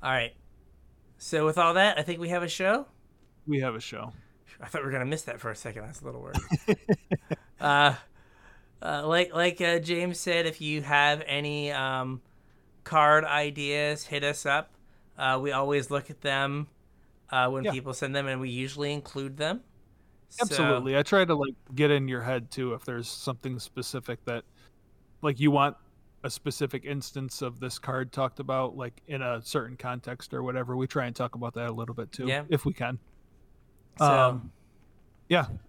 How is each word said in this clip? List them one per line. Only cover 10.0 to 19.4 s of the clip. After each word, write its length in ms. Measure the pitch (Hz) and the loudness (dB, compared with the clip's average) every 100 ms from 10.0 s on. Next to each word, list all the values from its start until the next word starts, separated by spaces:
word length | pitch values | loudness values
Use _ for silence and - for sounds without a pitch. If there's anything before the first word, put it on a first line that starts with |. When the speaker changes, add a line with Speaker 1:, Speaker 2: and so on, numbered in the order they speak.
| 180 170 | 0 -4
Speaker 1:
said, 280 | - 170 165 | 0 2 0
if 160 | 156 | -2
you 200 | 151 151 | -4 -4
have 400 | 143 147 147 147 156 | 2 4 6 4 0
any, 420 | 143 147 147 143 | -2 -2 -2 -4
um, 480 | 139 131 131 127 131 _ - _ _ _ - - | -2 -2 -2 -4 -6 _ -20 _ _ _ -20 0
card 400 | 160 147 151 156 | 6 8 8 6
ideas, 800 | 147 147 143 143 147 147 151 - | 0 0 -4 -4 0 0 -2 -4
hit 180 | 143 | -2
us 220 | 143 147 147 | -2 -2 0
up. 260 | 143 156 - - - _ - | 0 0 -14 -20 -20 _ -2
Uh, 200 | 135 131 | 0 2
we 100 | 139 | 0
always 400 | 135 139 143 123 | 0 2 0 0
look 180 | - - | -4 -4
at 120 | 151 | -8
them, 460 | 147 139 139 143 147 _ _ _ _ _ _ | -2 0 0 -2 -6 _ _ _ _ _ _
uh, 200 | 135 127 | 0 2
when 160 | 135 - | 2 -2
Speaker 2:
Yeah. 60 | |
Speaker 1:
people 200 | 131 131 | -2 -6
send 220 | 117 139 139 | -6 -4 -2
them, 120 | 135 | -2
and 120 | 131 | -4
we 100 | 127 | -4
usually 440 | 123 131 139 143 | -4 -6 -4 -4
include 420 | 147 143 139 139 | -4 -6 -8 -8
them. 260 | 139 | -4